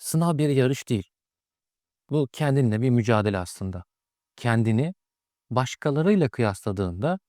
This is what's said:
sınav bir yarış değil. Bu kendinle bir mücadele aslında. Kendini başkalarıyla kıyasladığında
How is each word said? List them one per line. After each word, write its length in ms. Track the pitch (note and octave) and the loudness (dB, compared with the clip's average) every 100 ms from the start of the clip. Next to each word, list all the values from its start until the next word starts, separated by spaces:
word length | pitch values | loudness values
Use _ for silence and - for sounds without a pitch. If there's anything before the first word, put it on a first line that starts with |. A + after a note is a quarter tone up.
sınav 380 | - D#3+ E3+ D3 | -4 0 0 0
bir 120 | D3+ | 0
yarış 400 | C3+ B2+ C#3 - | 2 2 0 -4
değil. 200 | A2 - _ _ _ _ _ _ _ _ _ - | -4 -4 _ _ _ _ _ _ _ _ _ -6
Bu 180 | D3 C#3 | -2 -2
kendinle 500 | - D3 C#3 B2 G#2+ | -2 0 2 2 2
bir 80 | B2+ | 2
mücadele 480 | A#2+ A2 A2 G#2 F#2+ | 2 4 2 2 -2
aslında. 460 | F2+ - F#2+ F2+ - _ _ _ _ - | -4 -8 -8 -8 -14 _ _ _ _ -6
Kendini 580 | A#2+ A#2 A2 A2 D#3 - _ _ _ _ - | 0 2 2 0 -2 -6 _ _ _ _ -6
başkalarıyla 800 | B2 B2+ - D#3 C#3+ E3+ G#3 C#3+ | -2 -2 -4 -2 0 2 2 2
kıyasladığında 880 | - A2 F#2+ - F#2+ F#2 F2 C3+ F#3+ | 0 -2 -2 -4 -4 -4 -4 -4 -4